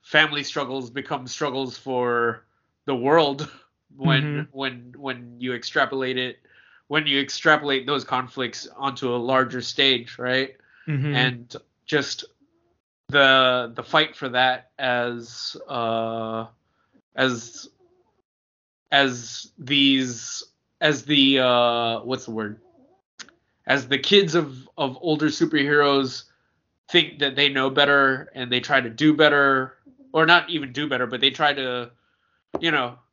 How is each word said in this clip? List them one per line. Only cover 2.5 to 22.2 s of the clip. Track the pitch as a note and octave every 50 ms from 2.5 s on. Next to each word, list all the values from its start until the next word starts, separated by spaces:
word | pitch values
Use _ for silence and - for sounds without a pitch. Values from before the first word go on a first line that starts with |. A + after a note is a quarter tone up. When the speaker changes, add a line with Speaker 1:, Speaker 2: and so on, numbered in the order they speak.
| _ _ _ _ _ _ _
Speaker 1:
the | - C3+
world | B2 A#2+ C3+ D3+ E3+ D#3+ C#3+ C#3 B2+ D3+ - - - _ _ _
<laughs> | _ _ _ _
when, | C#3 C3+ D#3+ C3 C3 D3
Speaker 2:
Mm-hmm. | D3+ D3 D3 D3+ - _ C3+
Speaker 1:
when, | C3+ C3 B2 B2 A#2+ B2 B2+ C#3
when | C#3+ C3+ B2+ A#2+ A#2+ A#2+ A#2+ A#2+
you | B2 B2+ B2
extrapolate | A#2+ A#2+ - - D#3 C#3 B2+ C#3+ C3+ C3 B2+ B2+ B2+
it, | B2+ B2+ - _ _ _ _ _ _ _ _ _ _ _
when | C#3+ D#3 D#3 D3
you | C#3 C#3
extrapolate | C#3 C#3 - - - E3 D3+ D3 C#3+ C#3+ C3+ C3 B2
those | B2+ D3 C3+ -
conflicts | - C3+ B2+ B2 B2 - C#3 B2+ A#2 A#2 - - - -
onto | - C#3 C#3 B2+ B2 - B2+ A#2+
a | B2
larger | A#2 B2 C3 C3 C3 A#2+ B2+ B2+
stage, | B2 - - - C#3 C3+ C3 A#2+ A#2 A#2 - -
right? | B2 B2 B2+ C3 C3+ C3 - _ _ _ _ _ _ -
Speaker 2:
Mm-hmm. | D3+ C#3 C3 D3 C#3+
Speaker 1:
And | B2 B2+ B2+ B2+ A#2+ A#2+ B2 - A2+ _ _ _ _ _
just | - D#3+ D3 C3+ - - - - - _ _ _ _ _ _ _ _ _ _ _ _ _ _ _ _
the, | C3 C#3+ C#3 C3+ C3+ C3+ C3 B2+ B2+ B2+ B2 A#2 A#2
the | A#2+ A#2
fight | - - D#3 D#3 D3+ -
for | - D3 C3
that | A#2+ B2 B2+ B2+ B2+ B2+ - _ _ -
as, | C#3 B2+ B2 B2 A#2+ A#2+ A#2+ A#2+ A#2 A#2 A#2+ - - - - - - -
uh, | C#3 A#2+ A#2 A2+ A2+ A2+ A2+ A2+ A2+ A2+ A2 A2 A2 A2+ A2+ A#2 _ _ _ _ _ _ _ _ _ _ _ _ _
as, | - C3 C3 B2 A#2 A2+ - - - - - _ _ _ _ _ _ _ _ _ _ _ _ _ _ _ _ _ _ _ _ _ _ _ _
as | - C#3 C#3 C3+ B2 B2 A#2+ - - - - - _ -
these, | D#3 B2 D3 C#3+ C#3 C#3 C3+ C3+ C3 B2+ A#2+ A#2 - - - - - _ _ _ _ _ _ _
as | - D3+ D3+ C3 A#2
the, | C#3 D3+ C#3+ C3+ C3+ C#3 C3+
uh, | C3 B2+ B2 A#2+ A#2+ A#2+ A#2 A#2 A#2+ A#2 A2+ A2
what's | G#2+ A#2+ C3 B2+